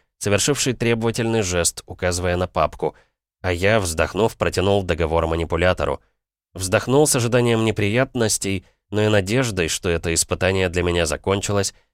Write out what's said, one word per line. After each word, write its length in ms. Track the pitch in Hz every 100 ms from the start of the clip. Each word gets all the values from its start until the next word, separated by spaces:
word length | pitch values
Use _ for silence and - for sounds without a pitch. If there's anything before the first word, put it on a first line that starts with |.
| _ -
совершивший 560 | 104 101 - 135 135
требовательный 680 | 113 117 117 113 113 113 113
жест, 400 | 92 90 85 - -
указывая 500 | 90 90 87 90 90
на 100 | 90
папку. 480 | 90 76 - 78 - _ _ _ _
А 100 | 92
я, 280 | 87 98 110
вздохнув, 560 | 92 82 80 90 110 -
протянул 460 | 87 82 95 101
договор 440 | 90 82 80 82 80
манипулятору. 760 | 82 80 82 90 90 73 69 _ _ _ _ _
Вздохнул 540 | 90 92 104 - 135 151
с 100 | 135
ожиданием 480 | 117 123 120 113
неприятностей, 1000 | 110 107 101 117 131 123 110 - 98 95 - _ -
но 120 | 104
и 60 | 107
надеждой, 600 | 104 92 120 120 92 80
что 200 | - 90
это 240 | 82 85
испытание 560 | 82 - 85 92 95 92
для 140 | 87
меня 240 | 87 87 80
закончилось, 680 | 71 - 98 - 101 98 - _